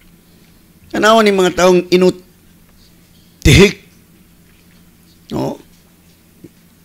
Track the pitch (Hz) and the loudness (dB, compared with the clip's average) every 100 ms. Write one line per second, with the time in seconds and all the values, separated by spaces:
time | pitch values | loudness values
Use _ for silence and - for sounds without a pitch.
0 | _ _ _ _ _ _ _ _ _ 208 | _ _ _ _ _ _ _ _ _ -4
1 | 208 226 208 196 180 175 185 180 175 180 | 0 2 2 0 -2 0 0 0 0 0
2 | 180 - - _ _ _ _ _ _ _ | 0 -2 -12 _ _ _ _ _ _ _
3 | _ _ _ _ 165 139 220 - _ _ | _ _ _ _ 2 4 2 0 _ _
4 | _ _ _ _ _ _ _ _ _ _ | _ _ _ _ _ _ _ _ _ _
5 | _ _ - - 135 - _ _ _ _ | _ _ -14 -10 -10 -12 _ _ _ _
6 | _ _ _ _ - _ _ _ | _ _ _ _ -20 _ _ _